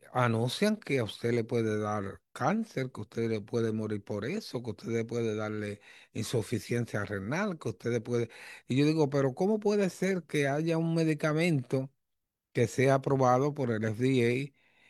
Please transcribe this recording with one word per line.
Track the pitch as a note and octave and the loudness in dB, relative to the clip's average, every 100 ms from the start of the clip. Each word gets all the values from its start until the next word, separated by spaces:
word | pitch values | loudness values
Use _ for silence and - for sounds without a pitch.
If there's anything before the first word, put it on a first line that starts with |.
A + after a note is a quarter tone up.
| - | -6
anuncian | B2+ A#2+ A2+ B2 - G#3 G#3+ | 2 2 2 0 0 0 0
que | - C3+ | -2 -2
a | |
usted | G#2+ - A#2 | -2 -4 -2
le | A#2+ | 0
puede | A2+ A#2+ A2 G#2+ | 0 0 0 0
dar | G#2+ G#2 G2 G2 _ | -2 -4 -6 -12 _
cáncer, | - C3 A3 A3 - C3 | -2 0 0 -2 -6 -6
que | A2 | -8
usted | G#2+ A#2 A2+ | -8 -4 -2
le | A2 | -2
puede | G#2+ A#2+ A2+ | -2 -2 0
morir | A2 G#2+ G#2 | 0 -2 -6
por | - G#2 | -6 -6
eso, | A#2 G#3 - B2 | -4 -6 -8 -8
que | B2 | -8
usted | - A#2+ | -8 -4
le | A2+ | -2
puede | A2+ A#2 A2+ G#2+ | -2 -2 -2 -2
darle | G#2+ G#2+ G#2 G2+ - - - | -4 -6 -6 -10 -16 -20 -12
insuficiencia | - A2+ A#2+ - A2 - A#2+ A2+ A2 | -8 -2 -2 -2 -4 -2 -4 -2 -4
renal, | G2+ G2+ G2 D#3+ G#3 E3 | -4 -6 -4 -4 -4 -4
que | B2+ | -8
usted | - A#2+ | -6 -2
le | A#2+ | -2
puede. | A2 A#2+ A2+ - - - - | -2 -2 -2 -8 -18 -20 0
Y | B2+ | 2
yo | D3 | 4
digo, | D#3+ C#3+ | 4 2
Pero | C#3 C3+ | 2 0
¿cómo | B2+ F#3+ A3 | 0 0 2
puede | G#3 G#3 F#3+ | 0 2 0
ser | - F#3+ F#3 | 0 -2 -2
que | - D3+ C#3 | -2 0 2
haya | C#3+ E3 D#3+ | 0 0 0
un | E3 | 2
medicamento | E3 D#3+ D3+ D#3 D3+ F3 D3 - C3 C3+ _ _ _ _ _ _ | 2 2 2 0 2 2 2 0 -2 -2 _ _ _ _ _ _
que | - A#2 | 0 0
sea | - C3 | 4 4
aprobado | C3+ C3+ C3+ B2 B2+ D3 | 4 2 4 6 6 2
por | C#3+ B2 | 0 -2
el | A2 | 0
F | A2 G#2+ | -2 0
D | C3 C3 A#2 | 2 4 4
A | B2+ C#3+ _ _ _ | 2 -4 _ _ _